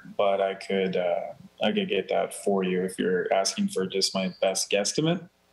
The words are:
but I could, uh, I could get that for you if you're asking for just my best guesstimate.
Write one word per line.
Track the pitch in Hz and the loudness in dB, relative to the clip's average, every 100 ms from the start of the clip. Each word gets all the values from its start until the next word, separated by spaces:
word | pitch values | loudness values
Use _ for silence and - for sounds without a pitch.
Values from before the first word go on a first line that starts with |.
| - - | -8 0
but | 101 98 | 2 4
I | 98 95 | 2 -2
could, | - 98 95 90 | -2 0 2 2
uh, | 90 87 - - - - | 0 0 -2 -10 -18 -2
I | 107 | 0
could | 101 95 | 0 0
get | 98 - | 0 0
that | 95 - | 0 -2
for | - - 98 | -2 0 2
you | 92 92 | 2 0
if | 92 - | 0 -2
you're | 98 92 87 | 0 0 2
asking | 95 98 - 98 | 2 2 0 -2
for | 95 95 | 0 -2
just | 95 - | 0 -2
my | 95 92 - | 0 -4 0
best | 98 95 - | 0 0 0
guesstimate. | 202 202 - 156 170 - _ _ | 0 0 0 0 0 -4 _ _